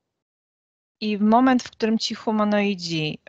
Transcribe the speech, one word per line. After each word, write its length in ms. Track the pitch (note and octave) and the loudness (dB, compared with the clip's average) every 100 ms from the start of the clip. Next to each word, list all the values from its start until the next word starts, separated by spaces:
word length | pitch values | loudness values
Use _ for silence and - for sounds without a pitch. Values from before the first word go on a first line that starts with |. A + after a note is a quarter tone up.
| _ _ _ _ _ _ _ _ _ _ | _ _ _ _ _ _ _ _ _ _
I 180 | G#3+ G3+ | -6 0
w 20 | |
moment, 420 | G#3+ A#3 C4 B3+ | 4 4 4 2
w 80 | - | -2
którym 280 | - A3 A3 | -4 -2 -2
ci 160 | - | -4
humanoidzi 1040 | A3+ - G#3+ G#3 G#3 G3+ F#3 E3+ D#3+ D3+ - | -6 -4 -2 0 0 0 -4 -6 -4 -4 -8